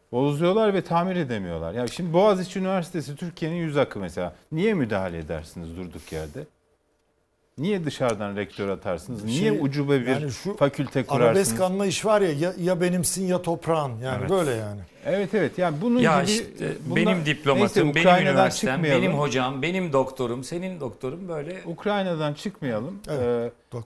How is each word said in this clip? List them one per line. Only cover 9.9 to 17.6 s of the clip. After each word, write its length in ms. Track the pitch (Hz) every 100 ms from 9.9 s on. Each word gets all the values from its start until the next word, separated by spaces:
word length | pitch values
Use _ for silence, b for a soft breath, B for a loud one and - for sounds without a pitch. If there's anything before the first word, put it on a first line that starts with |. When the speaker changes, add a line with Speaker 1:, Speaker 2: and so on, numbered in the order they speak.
| 139
Speaker 1:
bir 60 | 123
Speaker 2:
yani 240 | 131 147
şu 260 | 110 190 208
Speaker 1:
fakülte 480 | 143 - 131 135 123
Speaker 2:
arabesk 20 | 131 120
Speaker 1:
kurarsınız? 260 | 196 185 113
Speaker 2:
anlayış 440 | 185 190 196 -
var 160 | 208 208
ya, 120 | 185
ya, 220 | 143 175 190
ya 220 | 175 175
benimsin 460 | 180 180 156 185 185
ya 160 | 180
toprağın. 580 | 170 165 - 165 139 113
Yani 160 | 131 131
Speaker 3:
Evet. 100 | -
Speaker 2:
böyle 200 | 190 151
yani. 300 | 113 107 101 90 -
Speaker 1:
Evet, 300 | - 190 196
evet. 240 | 214 147 -
Yani 180 | 175 147
bunun 180 | 233 240
Speaker 3:
Ya 240 | 233 147
Speaker 1:
gibi 80 | 185
Speaker 3:
işte 460 | 220 - - 156 -
Speaker 1:
bundan 120 | 156 -
Speaker 3:
benim 300 | - 180 151
diplomatım, 360 | 147 139 135